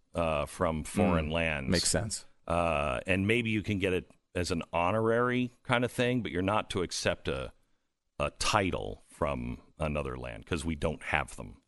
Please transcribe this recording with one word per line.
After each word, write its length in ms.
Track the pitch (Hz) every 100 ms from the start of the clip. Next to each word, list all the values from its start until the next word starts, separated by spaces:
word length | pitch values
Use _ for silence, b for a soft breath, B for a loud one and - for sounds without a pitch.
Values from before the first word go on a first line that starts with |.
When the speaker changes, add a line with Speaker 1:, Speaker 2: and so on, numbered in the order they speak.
| _
Speaker 1:
uh, 300 | 85 80 76 69
from 360 | - 85 78
foreign 440 | 76 98 87 82 76
Speaker 2:
Mm, 40 |
Speaker 1:
lands. 380 | 82 80 73 65
Speaker 2:
makes 180 | 87 -
sense. 340 | 107 107 - - _ -
Speaker 1:
Uh, 520 | 85 85 73 73 60 -
and 200 | 95 98
maybe 240 | 117 113
you 120 | 107
can 160 | 92 101
get 140 | 95
it 180 | 90 - - _
as 160 | 90 85
an 120 | 82 -
honorary 800 | 85 87 110 113 117 123 123 123 -
kind 220 | - 123
of 80 | 123
thing, 280 | - 123 127
but 80 | 98
you're 100 | 85
not 260 | 95 107 -
to 120 | 95
accept 460 | 85 - 104 85 85
a, 240 | 67 62 - _ _ _ _ _ -
a 120 | 73 -
title 640 | - 107 95 55 50 50 -
from 480 | - 76 65 60 58 - -
another 380 | 80 73 67 64
land 280 | 62 55 -
'cause 180 | 87
we 100 | 80
don't 280 | 76 85 71
have 320 | - 76 - -
them. 220 | 50 -